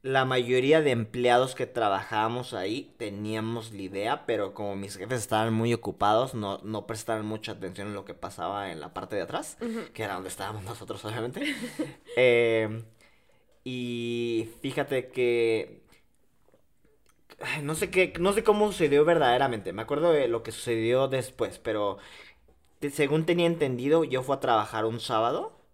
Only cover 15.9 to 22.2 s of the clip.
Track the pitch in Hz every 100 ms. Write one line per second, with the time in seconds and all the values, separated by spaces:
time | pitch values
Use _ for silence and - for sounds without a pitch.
15.9 | _ _ _ _ _ _ _ _ _ _
16.9 | _ _ _ _ - - 156 143 160 202
17.9 | 185 180 170 185 202 202 208 208 190 151
18.9 | 143 156 165 131 123 135 113 92 95 113
19.9 | 143 170 156 117 113 113 110 123 113 113
20.9 | 127 135 131 123 - 104 - - 107 101
21.9 | 95 - -